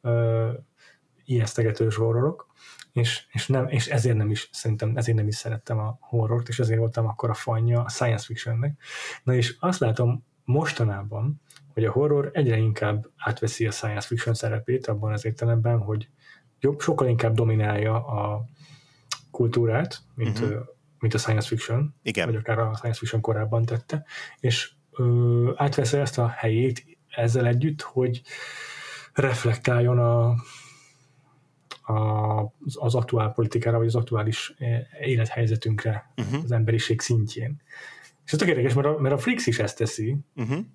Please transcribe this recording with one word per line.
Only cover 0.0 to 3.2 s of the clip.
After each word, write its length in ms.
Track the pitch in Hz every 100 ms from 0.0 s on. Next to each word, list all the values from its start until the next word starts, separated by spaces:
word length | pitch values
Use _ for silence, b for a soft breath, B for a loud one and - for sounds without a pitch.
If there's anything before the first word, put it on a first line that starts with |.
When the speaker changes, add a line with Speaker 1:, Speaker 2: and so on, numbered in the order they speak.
Speaker 1:
ö, 460 | 123 117 117 113 113 123 - _ B B _ _
ijesztegetős 680 | - 123 110 - 113 107 113
horrorok, 520 | 107 113 113 139 170 - B B B B
és, 300 | - 117 -